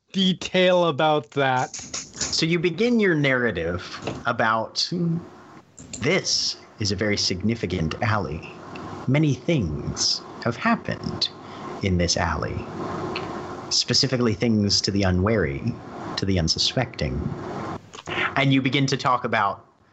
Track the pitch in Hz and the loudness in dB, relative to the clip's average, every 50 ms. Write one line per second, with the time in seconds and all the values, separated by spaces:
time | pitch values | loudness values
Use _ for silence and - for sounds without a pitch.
0 | _ _ - 190 190 185 185 - - - - 185 185 180 180 180 175 170 151 127 | _ _ -2 0 2 2 2 0 -2 0 2 4 6 6 6 6 4 4 2 2
1 | 160 156 151 151 151 - - 143 139 135 127 127 131 - - - - - - - | 4 4 4 2 0 -2 -2 0 2 2 2 2 0 -2 -6 -10 -12 -10 -10 -10
2 | - - - - - - - - 160 165 165 175 156 180 165 156 220 247 240 226 | -12 -10 -10 -8 -6 -4 -2 0 0 2 2 2 0 0 0 2 2 2 4 4
3 | 208 190 170 151 143 139 131 127 123 117 95 85 82 82 90 90 - - - - | 4 4 4 4 4 4 4 4 2 2 0 0 -2 -2 -2 -4 -6 -8 -12 -10
4 | - - - - - 117 120 117 123 110 113 113 110 - - - - - 170 180 | -8 -8 -8 -6 -4 -2 0 2 2 2 2 2 0 -2 -4 -4 -2 -2 0 0
5 | 175 170 165 170 170 - - - - - - - - _ _ - - - - - | 0 0 0 -2 -4 -8 -16 -20 -20 -20 -20 -20 -20 _ _ -20 -18 -14 -8 -4
6 | - 131 180 185 - - - - - - - - - - - - 107 98 104 92 | 0 0 2 2 0 0 0 0 0 -2 -4 -6 -12 -14 -8 -4 -2 -2 0 0
7 | 110 107 104 95 - - 107 87 92 107 117 113 - 92 90 90 82 78 - - | 2 2 2 2 0 0 0 0 0 0 0 0 -2 -2 -2 0 -2 -2 -2 -2
8 | - 110 104 107 92 67 76 80 - - - - - - - - - - - - | 0 0 2 0 0 -2 -6 -8 -10 -12 -14 -16 -16 -14 -14 -12 -12 -12 -12 -6
9 | - - 131 147 160 151 135 - - - 175 147 104 80 73 71 71 80 98 - | -2 0 2 4 4 4 2 0 0 0 0 2 2 0 -2 -4 -4 -6 -4 -2
10 | - - - - - - - - - 117 120 - - 226 233 - - - 57 - | 0 -2 -2 -2 -6 -10 -10 -6 -4 -4 -2 0 0 0 0 0 0 -4 -6 -6
11 | - - - - - - - - - - - - - - - - - 101 92 87 | -6 -6 -4 -4 -4 -4 -6 -8 -16 -16 -14 -12 -10 -10 -8 -4 0 2 2 2
12 | 87 85 - - 92 85 87 82 - 101 101 - - - - - - - - - | 2 2 2 0 0 0 -2 -2 -2 -4 -4 -6 -8 -8 -8 -8 -6 -6 -6 -6
13 | - - - - - - - - - - - - - - - - - - 123 - | -6 -6 -6 -6 -6 -8 -8 -8 -10 -10 -10 -10 -8 -2 -2 0 0 2 2 2
14 | - 131 135 123 120 117 107 - - 120 110 107 104 101 - - - - 95 101 | 2 2 2 2 2 2 2 2 4 4 4 4 4 4 2 2 2 2 2 4
15 | 98 92 92 90 90 104 113 107 87 69 69 67 - 117 117 - - - - - | 4 4 4 4 4 4 4 4 2 2 0 -2 -4 -4 -4 -6 -8 -14 -12 -10
16 | - - - - - 98 98 90 82 80 - - - - - 131 120 - - - | -10 -8 -6 -4 0 0 2 2 2 2 0 0 0 0 0 0 -2 -2 -2 -4
17 | 85 71 64 71 - - - - - - - - - - - - - - - - | -4 -2 -2 -2 -4 -4 -6 -6 -8 -8 -8 -8 -8 -8 -8 -10 -12 -16 -20 -16
18 | - - - - - - - - 139 139 135 135 123 135 123 143 139 135 139 131 | -10 -8 -4 -4 -4 -2 0 2 4 4 4 4 4 2 2 2 2 2 0 0
19 | - 143 127 123 - 123 110 113 104 101 95 - - - _ _ _ _ | 0 0 0 0 0 0 2 2 2 2 0 -4 -10 -20 _ _ _ _